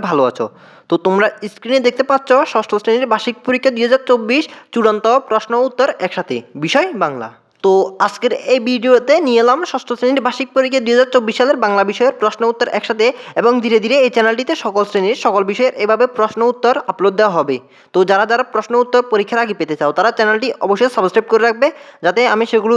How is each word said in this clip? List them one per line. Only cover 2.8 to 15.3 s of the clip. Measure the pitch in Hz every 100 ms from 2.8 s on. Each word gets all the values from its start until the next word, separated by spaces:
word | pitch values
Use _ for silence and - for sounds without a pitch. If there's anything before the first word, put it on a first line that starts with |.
| 226 233 254
বার্ষিক | 220 247 226 -
পরীক্ষা | 254 262
দুই | 233
হাজার | 233 262 262
চব্বিশ | 240 220 277 302 - -
চূড়ান্ত | 240 220 214 220 262 262
প্রশ্ন | 220 - 233 254
উত্তর | - 277 -
একসাথে, | 180 - - 120 - 139
বিষয় | 160 269 370
বাংলা। | 233 160 131 110 - _ _
তো | 196 190 190 190
আজকের | 202 - 233
এই | - - 254 233
ভিডিওতে | 247 247 247 247 320
নিয়ে | 277 233
এলাম | 240 277
ষষ্ঠ | 359 262 -
শ্রেণীর | 240 247 269
বার্ষিক | 240 240 262
পরীক্ষা | 269 262 269
দুই | 233
হাজার | 240 254
চব্বিশ | 254 220 233
সালের | 254 285
বাংলা | 214 202
বিষয়ের | 196 208 -
প্রশ্ন | 254 214 208 233
উত্তর | 226 240
একসাথে, | 214 - 220 233 269 - -
এবং | 220 247
ধীরে | 226 226
ধীরে | 214 277
এই | 254
চ্যানেলটিতে | 240 226 226 254
সকল | 311 220 196
শ্রেণীর | 202 202 190
সকল | 180 233